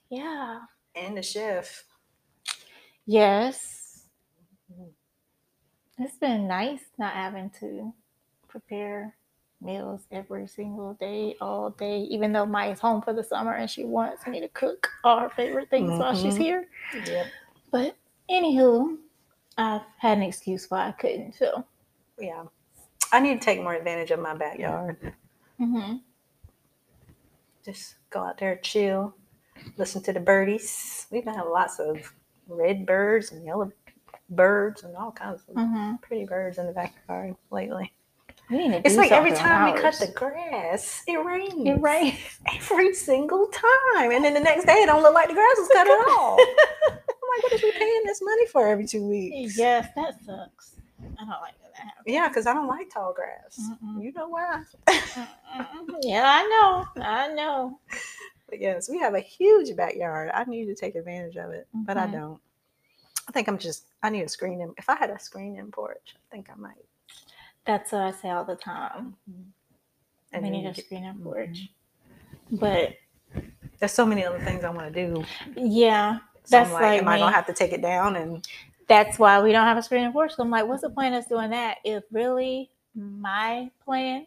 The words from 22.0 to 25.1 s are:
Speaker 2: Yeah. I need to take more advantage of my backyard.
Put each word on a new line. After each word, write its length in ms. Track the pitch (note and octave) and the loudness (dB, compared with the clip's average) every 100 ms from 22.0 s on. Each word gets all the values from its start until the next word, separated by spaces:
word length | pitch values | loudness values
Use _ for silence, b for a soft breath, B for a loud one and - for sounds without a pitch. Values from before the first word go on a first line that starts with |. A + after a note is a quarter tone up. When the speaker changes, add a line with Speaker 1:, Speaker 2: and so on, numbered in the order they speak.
| _ - | _ -14
Speaker 2:
Yeah. 280 | F#3+ E3 E3+ _ _ _ _ _ - | -12 -12 -16 _ _ _ _ _ 0
I 60 | A#3+ | 2
need 220 | C#4 B3 | 2 0
to 40 | |
take 160 | - F#3 | -2 -2
more 140 | F3+ | -4
advantage 380 | E3 E3+ E3+ E3 | -6 -6 -6 -4
of 80 | E3 | -4
my 140 | E3 D#3 | -4 -6
backyard. 800 | D3+ - E3 D#3+ F3+ E3+ - | -8 -6 -8 -6 -8 -12 -16